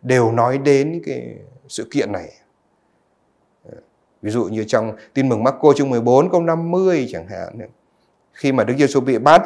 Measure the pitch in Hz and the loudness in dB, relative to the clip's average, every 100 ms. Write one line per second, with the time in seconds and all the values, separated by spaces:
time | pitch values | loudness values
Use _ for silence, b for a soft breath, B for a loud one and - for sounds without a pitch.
0 | 123 127 113 117 120 135 139 139 147 170 | 0 2 2 2 0 0 2 2 2 -6
1 | 165 127 117 107 101 - 135 - 113 139 | -8 -10 -12 -18 -20 -20 -18 -14 -8 -4
2 | 104 95 80 - _ _ _ _ _ _ | -4 -6 -12 -20 _ _ _ _ _ _
3 | _ _ _ _ _ _ - - _ _ | _ _ _ _ _ _ -20 -20 _ _
4 | _ _ 104 117 101 110 110 120 110 107 | _ _ -6 -4 -4 -4 -2 -2 -2 -10
5 | B - 135 117 120 139 156 143 139 120 | B -2 0 0 -2 2 2 4 2 0
6 | 117 127 180 180 170 165 165 180 190 170 | 2 2 4 0 0 -2 -2 -2 0 -2
7 | 123 82 87 92 87 117 - _ _ _ | -4 -10 -12 -14 -14 -14 -20 _ _ _
8 | _ _ _ - 143 131 107 135 143 139 | _ _ _ -6 -2 0 0 2 2 2
9 | 127 120 135 170 | 0 2 6 6